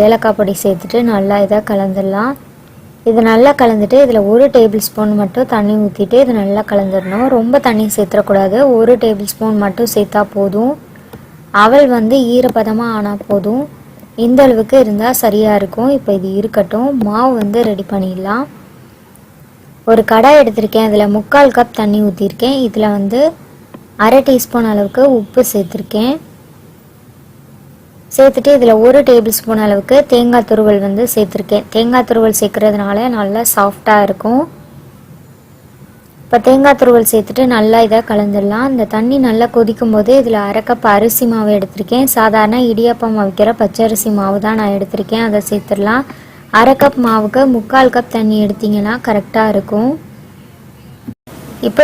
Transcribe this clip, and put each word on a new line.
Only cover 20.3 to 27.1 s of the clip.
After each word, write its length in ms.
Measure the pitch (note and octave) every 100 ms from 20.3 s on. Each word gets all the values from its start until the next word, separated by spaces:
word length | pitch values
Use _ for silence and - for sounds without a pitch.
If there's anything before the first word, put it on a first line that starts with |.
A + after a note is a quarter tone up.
| D4+
எடுத்திருக்கேன், 460 | A3+ G#3+ G#3+ A3 A3
அதுல 200 | G#3 G#3 G#3
முக்கால் 400 | G#3+ C#4+ C#4 A#3+
கப் 200 | A#3+ -
தண்ணி 180 | G#3+ G#3 G#3
ஊத்திருக்கேன். 520 | F3 G3 - B3 C4+ A#3
இதுல 280 | G#3+ G#3+ G3+
வந்து 220 | G3 A#3+ D#4 E4 - - - - - - A3
அரை 140 | C4 C4+
டீஸ்பூன் 420 | B3+ - A#3+ A3+ G#3
அளவுக்கு 280 | G3+ - C#4 A#3+
உப்பு 220 | G3+ B3+ - G#3
சேர்த்திருக்கேன். 600 | F3 - F#3 G#3+ A#3+ D#4+ - - - - - - - _ -